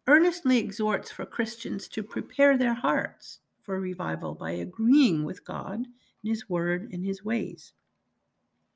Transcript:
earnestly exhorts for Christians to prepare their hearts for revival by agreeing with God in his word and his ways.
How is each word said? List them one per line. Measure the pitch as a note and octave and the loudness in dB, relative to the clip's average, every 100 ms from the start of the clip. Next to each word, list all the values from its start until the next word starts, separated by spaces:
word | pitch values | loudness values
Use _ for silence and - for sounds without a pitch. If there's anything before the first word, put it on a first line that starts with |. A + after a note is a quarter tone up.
| - | 4
earnestly | D4+ F4 F4 B3+ B3+ | 6 6 2 2 2
exhorts | G3+ F#3 G#3+ G#3+ - | 2 -2 -2 -2 -4
for | - - | -10 -10
Christians | - A3+ - - G3+ - | -4 -4 -4 -6 -6 -6
to | - | -8
prepare | G3+ - A3 - C#4+ C4+ | -6 -6 -6 4 4 6
their | B3 | 2
hearts | A#3+ C#4 D4+ - - - - _ _ | 0 0 -2 -2 -8 -18 -18 _ _
for | - F#3+ | -6 -4
revival | F#3 F3+ E3+ D#3+ E3 | -4 -6 -6 -4 -6
by | D3+ E3 | -8 -6
agreeing | E3+ F3+ F3+ A3+ C#4+ C4 D#3+ | -6 -6 0 4 6 6 4
with | D3+ F#3 | -2 -6
God | - D3+ - G#3 B3 - _ _ | -8 -8 -6 -6 -8 -10 _ _
in | G#3+ | -4
his | A3 - | -4 -2
word | F3 E3+ F3 G3+ | -2 0 -2 -4
and | F3+ | -6
his | F#3+ F#3+ | -6 -6
ways. | G#3 A3+ F#3+ - - _ _ _ _ _ _ _ _ _ _ | -4 -2 -4 -8 -18 _ _ _ _ _ _ _ _ _ _